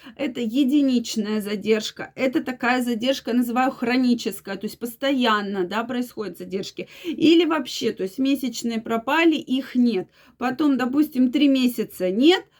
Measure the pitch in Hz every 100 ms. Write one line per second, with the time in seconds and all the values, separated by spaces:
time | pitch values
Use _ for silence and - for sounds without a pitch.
0 | 269 - 285 247 226 254 254 294 269 247
1 | 233 220 208 214 202 208 208 214 214 -
2 | - - 262 311 - 247 240 254 247 226
3 | 247 269 - 247 240 233 262 262 226 254
4 | 247 233 220 190 - 190 208 - 240 -
5 | 277 269 233 214 202 196 180 214 233 247
6 | 247 - 202 175 180 196 - - - -
7 | 349 - 302 339 320 320 247 - 233 202
8 | 190 - 269 277 262 233 233 226 220 226
9 | 240 311 330 302 - 262 - 247 240 220
10 | - _ _ _ 247 247 302 254 247 285
11 | 302 254 254 277 285 269 247 240 208 -
12 | 185 196 302 392 -